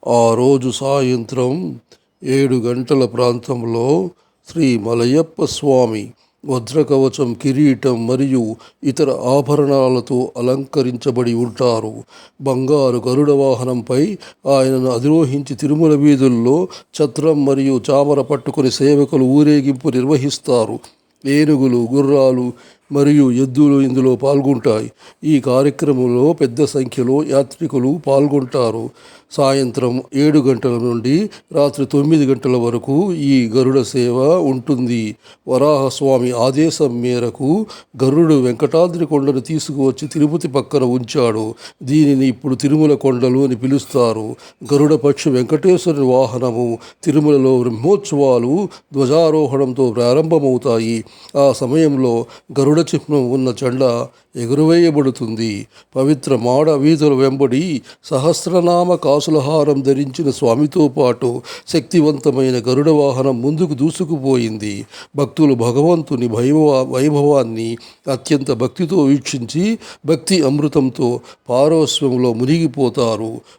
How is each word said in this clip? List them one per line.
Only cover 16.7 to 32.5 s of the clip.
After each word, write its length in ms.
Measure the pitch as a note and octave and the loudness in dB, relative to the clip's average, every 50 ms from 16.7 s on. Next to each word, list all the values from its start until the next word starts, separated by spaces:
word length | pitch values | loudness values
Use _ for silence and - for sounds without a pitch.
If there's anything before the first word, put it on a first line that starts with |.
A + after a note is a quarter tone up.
| - - - _ _ - | -8 -16 -20 _ _ -2
ఛత్రం 440 | D3+ C#3+ - - C#3+ D#3+ D#3 D3 C#3+ | -2 -2 -2 -2 0 0 2 2 2
మరియు 360 | C3+ C#3 C3+ C3+ C3+ C3+ B2+ - - | 0 0 0 0 0 0 -2 0 0
చామర 320 | C#3+ C#3 C#3+ C#3+ D3 C#3 | 0 2 2 2 2 0
పట్టుకుని 500 | C3 C3 D3 C3+ - - C3+ - C#3 C3 | 0 -2 -4 -4 -4 -6 -4 0 0 0
సేవకులు 520 | - - C#3 C#3 D3 C#3+ C#3+ C3+ - C#3+ C3 | 0 2 2 4 4 4 2 2 2 0 2
ఊరేగింపు 680 | B2+ C3 C#3+ D3+ D3 D3+ D3 C3+ C#3 C#3 B2+ B2+ D#3+ | 4 4 4 4 4 4 2 2 0 -2 -2 -2 -2
నిర్వహిస్తారు. 920 | B2 B2+ B2 C3+ D#3 C#3+ B2+ C#3+ C3+ - _ - C3 B2 A2 G#2+ A2 G#2+ - - _ _ _ _ _ _ _ | -2 0 0 2 0 0 0 -2 -6 -6 _ 0 0 0 0 0 -4 -10 -12 -18 _ _ _ _ _ _ _
ఏనుగులు, 600 | C3+ C#3 D3 D#3 D3 D#3 C3+ C3+ C3+ B2 A#2+ A#2 A2+ B2+ | -2 0 2 2 2 2 2 2 2 2 0 0 0 0
గుర్రాలు 600 | C#3 C#3 C3+ C#3+ C#3 C3+ C3 B2+ B2+ B2 B2 B2 - - - _ _ _ _ | 0 2 2 4 4 4 4 2 0 -2 -6 -8 -10 -20 -20 _ _ _ _
మరియు 400 | C#3 C#3+ C#3+ D3 D3 D3 C#3+ B2+ | -2 0 2 4 4 4 4 4
ఎద్దులు 500 | A#2+ B2 C3+ C3+ B2+ C#3 D3+ D3 C#3+ C#3 | 4 2 0 0 2 2 4 4 4 4
ఇందులో 340 | C3+ C3 B2 C3 B2+ C3 B2+ | 2 2 2 2 2 2 2
పాల్గొంటాయి. 760 | A2 C3+ C#3 C#3+ C#3 C#3 C3+ C#3+ A#2+ - C3+ A2 G#2+ A2+ A#2 - _ - - - _ - | 2 0 0 0 2 2 0 -2 0 0 0 0 0 -2 -8 -12 _ -20 -20 -20 _ -2
ఈ 160 | D3+ D#3 C#3 | 0 0 0
కార్యక్రమంలో 960 | B2 C3+ B2 C3 C#3 C#3+ C#3 - - D3 C#3 B2+ B2+ B2 A#2+ B2 B2+ D3+ E3+ | 2 2 0 2 2 0 0 -2 -2 0 0 0 0 0 2 2 2 2 2
పెద్ద 300 | D#3 D3+ C3 A#2 A#2+ D3+ | 2 -2 -2 0 -2 -2
సంఖ్యలో 600 | C3+ - D3 C3 B2 - - B2+ A#2+ C3 C#3+ D#3 | -2 0 -4 -4 -4 -4 -4 -2 0 0 0 -2
యాత్రికులు 800 | D3+ C3 C3+ C#3 C3+ - - E3+ D3+ - C3+ B2 C3 D3+ F3 D3+ - | 0 0 0 0 -2 -4 -8 -8 -4 -2 -2 0 0 -2 -2 -2 0
పాల్గొంటారు. 840 | C3+ C#3 C#3+ C#3+ C#3+ C#3+ C3 B2 B2 C#3 B2 A2+ A2 A2+ A2+ B2+ - _ - - - - _ _ | 2 2 2 2 0 -2 -2 -2 -2 -2 -2 -2 -2 -4 -8 -10 -12 _ -20 -20 -20 -20 _ _
సాయంత్రం 720 | - - C#3+ C3+ C#3 C#3 C3+ B2+ A2 - B2 B2 A#2+ B2+ C3 - - | -4 -2 0 0 2 0 -2 -2 -4 -2 -2 -2 -2 -4 -8 -6 -2
ఏడు 240 | C3+ C#3+ D3+ D3+ D3+ | 0 2 2 4 2
గంటల 300 | C3 C3 C3 A2+ - C3 | 2 2 0 0 0 -2
నుండి 600 | A#2+ A#2+ A2+ B2 A#2+ A#2 G#2+ A#2+ C#3 E3 G#3+ G#3 - - _ _ | -2 -2 -2 -2 -4 -2 -2 0 0 0 -2 -4 -8 -16 _ _
రాత్రి 340 | - D#3+ C#3+ C#3+ C#3 - C#3 | -2 0 0 0 0 -4 -6
తొమ్మిది 400 | - - C#3+ C#3+ D3 E3 D#3 C#3+ | -2 0 0 2 2 2 2 2
గంటల 320 | C3 C3+ B2 - C3 | 2 0 0 0 -2